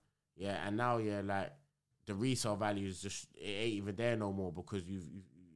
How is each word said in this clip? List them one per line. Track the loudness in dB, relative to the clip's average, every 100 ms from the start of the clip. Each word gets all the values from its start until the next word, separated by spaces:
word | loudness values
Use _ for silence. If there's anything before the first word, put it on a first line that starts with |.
| _ _ _ -6
yeah, | -2 -2 0
and | 2
now, | 4 4
yeah, | 2 0 0
like, | 0 0 -6 _ _ _ _ -6
the |
resale | 0 2 2 2 2
value | 2 2 -2
is | -4
just, | -6 -6 -10 -10
it | -6
ain't | 0 0
even | 0 -2 0
there | 2 2
no | 2
more | 0 -2
because | -4 -4 -4 -4
you've, | -6 -6
you've, | -12 -14 -20 -20